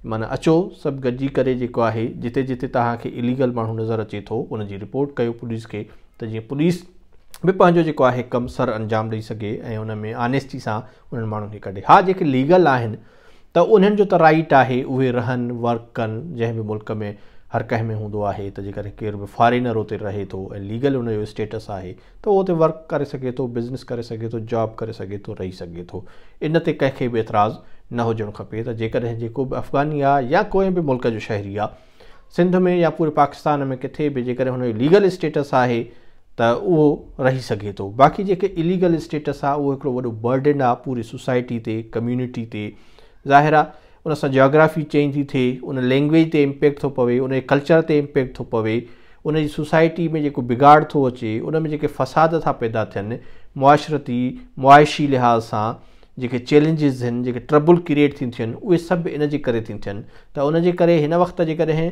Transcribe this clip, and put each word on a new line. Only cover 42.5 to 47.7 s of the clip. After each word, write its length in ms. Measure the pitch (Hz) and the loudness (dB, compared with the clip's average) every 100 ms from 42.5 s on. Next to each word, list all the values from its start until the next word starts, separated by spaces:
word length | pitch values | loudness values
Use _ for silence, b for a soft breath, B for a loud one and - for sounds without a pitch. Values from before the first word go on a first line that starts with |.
| 107 104 - b b b b 139 | -8 -10 -12 b b b b 4
ظاهر 260 | 139 151 | 6 6
آهي، 300 | 151 156 b b b 165 | 4 2 b b b -6
ان 100 | 151 | -2
سان 160 | 147 | 0
جيوگرافي 500 | 135 135 151 160 160 | 4 6 8 6 2
چينج 320 | 147 147 143 | 0 0 0
ٿي 100 | 143 | -2
ٿئي، 360 | 139 139 123 127 | -2 0 0 -2
ان 200 | - 135 | -6 -2
لينگويج 480 | 127 131 147 160 160 | 2 2 4 4 4
تي 120 | 160 | 2
امپيڪٽ 380 | 139 139 147 147 | 2 2 0 2
ٿو 80 | 139 | -4
پوي، 300 | 127 123 120 | 0 0 2
ان 120 | 131 | 0
جي 100 | 135 | -2
ڪلچر 400 | 131 143 139 | 2 0 4